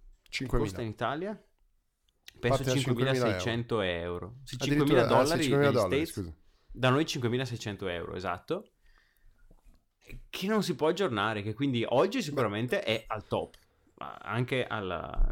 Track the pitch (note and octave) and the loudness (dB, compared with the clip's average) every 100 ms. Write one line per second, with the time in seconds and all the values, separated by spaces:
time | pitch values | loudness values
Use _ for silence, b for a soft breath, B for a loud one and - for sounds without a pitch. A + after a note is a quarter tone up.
0 | - - _ - B2 B2 G#2+ F#2 A2 G#2 | -20 -20 _ -8 0 0 0 -4 -8 -4
1 | A#2 D3 G3 G#3+ _ _ _ _ _ _ | -4 -4 -6 -10 _ _ _ _ _ _
2 | _ _ - - A#2+ C3+ C3 B2+ B2+ A#2 | _ _ -20 -4 0 0 2 0 2 2
3 | C3 C3 A#2 F#2 G#2 A#2 A#2 A2+ F#2+ E2+ | 2 2 2 0 -2 -2 -2 0 0 -2
4 | F2 F2 F2+ B2 - B2 C#3 D3 C#3+ C3+ | -4 -6 -8 -14 -12 -4 0 2 4 4
5 | A2+ - C3 - C#3 C#3 C#3+ A2+ F#2+ C3+ | 6 6 4 2 4 4 4 4 2 0
6 | D#3+ - E2+ - _ _ - - B2+ C3+ | -2 -6 -8 -10 _ _ -16 0 4 4
7 | D#3+ D3 A#2+ B2 B2+ A2+ G#2+ G2 F#2+ E2+ | 2 0 0 0 -2 -6 -6 -6 -4 -4
8 | F2 F#2 F2+ F2 - F3+ - _ _ _ | -6 -6 -4 -4 -4 -6 -8 _ _ _
9 | _ _ - _ - - - - _ _ | _ _ -20 _ -20 -20 -20 -20 _ _
10 | - B2+ - - F#3+ A3 E3 C3 D3+ F3+ | -18 -18 -12 -6 0 2 2 0 0 2
11 | F#3 G#2+ G#2+ G#2+ G#2 A2 C#3 A#2+ A2+ B2+ | 0 0 0 0 -4 -2 0 0 2 2
12 | G3 C4 D3+ C#3 A2 G#2 B2 G3+ - A2 | 2 0 -4 0 0 0 0 -2 0 -2
13 | - G#2+ - G2+ - - _ _ _ - | -2 -8 -4 -4 -4 -12 _ _ _ -12
14 | C2+ - - A2+ B2+ C3 - A2 F#2+ E2 | -12 -10 -6 -2 -2 -2 -4 -4 -4 -6
15 | - - - | -4 2 2